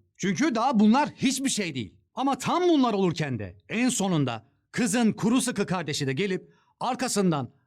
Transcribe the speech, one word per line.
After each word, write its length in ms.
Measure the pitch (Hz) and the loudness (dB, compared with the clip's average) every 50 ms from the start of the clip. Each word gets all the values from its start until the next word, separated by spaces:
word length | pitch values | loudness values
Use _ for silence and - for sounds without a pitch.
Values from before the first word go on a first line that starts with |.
| _ _ _ | _ _ _
Çünkü 380 | - - 196 185 175 277 330 233 | -6 -4 -2 0 0 0 0 0
daha 240 | 226 226 269 269 202 | 0 0 2 4 4
bunlar 320 | 214 214 226 277 294 226 | 6 6 6 4 2 0
hiçbir 400 | - - - 269 262 254 277 262 | -2 -2 -2 -2 0 -2 -2 -4
şey 240 | - - 196 165 135 | -2 -4 -4 -4 -6
değil. 200 | 131 107 87 - _ _ _ - | -6 -8 -10 -12 _ _ _ -8
Ama 240 | 226 262 277 262 262 | -4 -2 -2 -2 -2
tam 300 | - 262 277 339 359 349 | -2 -2 0 2 4 4
bunlar 240 | 330 285 254 233 | 4 4 4 2
olurken 460 | 208 196 196 175 - - 156 139 127 107 | 2 2 0 0 0 -2 -4 -4 -4 -6
de 180 | 104 92 - - _ - | -6 -10 -12 -16 _ -8
en 200 | 170 220 247 254 | -4 -2 0 0
sonunda 580 | - - 190 196 180 151 139 123 117 110 - _ _ _ _ _ | 0 0 0 0 2 0 0 0 -2 -6 -10 _ _ _ _ _
kızın 400 | - - 240 202 185 247 233 208 | -4 -2 -2 0 2 2 2 2
kuru 280 | - - - 220 240 262 | 0 0 0 0 2 2
sıkı 260 | - - - 202 196 | 0 0 -2 -2 -2
kardeşi 400 | - 180 180 170 - 143 - 147 | -2 -2 -4 -4 -4 -4 -4 -2
de 60 | 131 | -2
gelip 420 | 135 135 196 202 185 170 - - _ _ _ _ _ - | -2 -2 -2 -2 -4 -6 -8 -12 _ _ _ _ _ -6
arkasından 680 | - 233 254 247 262 240 - 202 196 180 156 143 127 - _ _ _ | -4 -4 -4 -2 -4 -2 0 2 2 2 2 0 -2 -6 _ _ _